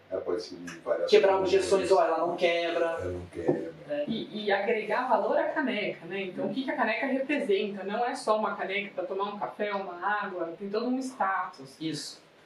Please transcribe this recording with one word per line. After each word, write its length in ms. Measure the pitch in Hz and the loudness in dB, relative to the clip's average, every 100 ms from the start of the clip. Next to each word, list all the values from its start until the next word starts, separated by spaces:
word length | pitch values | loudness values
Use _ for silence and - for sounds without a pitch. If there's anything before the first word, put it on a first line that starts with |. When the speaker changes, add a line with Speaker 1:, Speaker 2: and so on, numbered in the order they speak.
| - | -8
Speaker 1:
Ela 100 | 95 | -6
pode 180 | - 87 | -2 -4
servir 220 | - 87 | -4 -12
de 140 | 87 - | -12 -10
várias 320 | - 147 - | -2 0 6
Speaker 2:
Quebrar 220 | 208 196 | 8 8
Speaker 1:
cores. 180 | 190 180 | 4 4
Speaker 2:
objeções, 380 | 190 - 190 175 | 4 6 4 6
ó, 100 | 185 | 6
ela 160 | 165 160 175 | 6 2 0
não 100 | 175 | 2
quebra. 480 | 175 170 170 170 170 165 | 2 2 0 0 0 0
Speaker 1:
Ela 40 | 92 | -4
não 160 | 90 - | -6 -8
quebra. 460 | - - - 165 - - | -4 0 0 -2 -10 -6
Speaker 2:
É. 140 | 196 - | -4 -2
Speaker 3:
E, 380 | 220 175 214 | -4 -4 -4
e 80 | 208 | 0
agregar 560 | 196 202 226 202 226 254 | 2 2 -2 0 -2 2
valor 280 | 214 202 294 | 2 4 2
à 120 | 320 | 2
caneca, 580 | 320 262 208 190 - 170 | 0 0 0 -4 -6 -8
né? 160 | 190 | -6
Então, 240 | 190 170 185 | -6 -4 -4
o 80 | |
que 80 | 269 | -2
que 60 | 262 | -4
a 60 | 302 | 0
caneca 300 | 220 226 262 | 0 0 0
representa? 760 | 262 269 285 196 202 214 196 | -2 0 0 2 2 2 -4
Não 220 | 190 214 240 | -6 -2 -2
é 80 | |
só 240 | 277 - 214 | -2 0 2
uma 160 | 208 | 2
caneca 380 | 202 185 196 202 | -2 -4 -4 -4
pra 100 | - | -6
tomar 300 | 180 196 208 | -4 -2 -4
um 40 | 208 | -4
café, 360 | - - 208 | -8 -4 -4
uma 260 | 202 190 175 | -2 -6 -4
água, 540 | 185 208 202 180 170 - | -2 0 -2 -4 -6 -6
tem 120 | 202 | -4
todo 160 | 214 247 | -2 0
um 120 | 254 | -2
status. 720 | 254 - - 185 - - 131 - | -4 -2 0 0 -2 -8 -18 -8
Speaker 2:
Isso. 420 | 160 143 - - - - | -6 -6 -8 -14 -20 -20